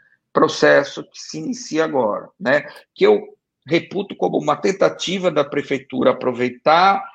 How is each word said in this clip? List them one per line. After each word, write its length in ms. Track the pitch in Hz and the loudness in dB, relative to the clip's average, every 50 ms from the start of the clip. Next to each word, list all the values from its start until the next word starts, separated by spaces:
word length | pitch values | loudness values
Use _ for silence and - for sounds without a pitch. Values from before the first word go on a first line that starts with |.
| _ _ _ _ _ _ _ | _ _ _ _ _ _ _
processo 720 | - - 151 - - - 147 147 143 139 - - 156 151 | 0 0 0 2 2 4 4 6 4 2 0 -6 -14 -14
que 160 | - _ - | -16 _ -20
se 180 | - - - 156 | -18 -14 -12 -10
inicia 480 | 160 143 123 - - - 147 156 160 | -8 -8 -8 -8 -10 -6 -2 -2 -2
agora, 420 | 160 156 135 120 107 98 90 - - _ _ | 0 0 0 0 0 -2 -4 -8 -12 _ _
né? 320 | 185 127 135 147 - - - - - _ _ | -2 0 0 0 -2 -4 -14 -20 -20 _ _
Que 120 | - 185 | 2 4
eu 320 | 208 214 196 - - - _ _ _ _ _ _ 127 | 4 4 2 0 -6 -16 _ _ _ _ _ _ -2
reputo 480 | 160 170 170 - - 185 202 - - | -2 -2 -2 -2 -6 -6 -6 -6 -6
como 220 | - 185 180 165 156 | -4 -4 -2 -2 -2
uma 180 | 151 156 147 | 0 0 -2
tentativa 760 | - - 202 185 - 170 156 156 - - 160 180 196 180 180 | 0 0 -2 0 2 2 0 0 -2 -6 -6 -6 -2 -2 0
da 140 | 156 151 143 | 0 0 -2
prefeitura 680 | 139 - 147 139 - 139 131 131 _ - 127 127 131 | -2 -2 -6 -4 -4 -6 -6 -6 _ -6 0 2 2
aproveitar 920 | 123 123 - 127 120 113 123 123 123 - _ 151 156 170 180 196 196 196 - - - | 2 2 -2 -4 -2 -2 -4 -4 -4 -2 _ 2 4 6 4 4 2 0 -4 -8 -16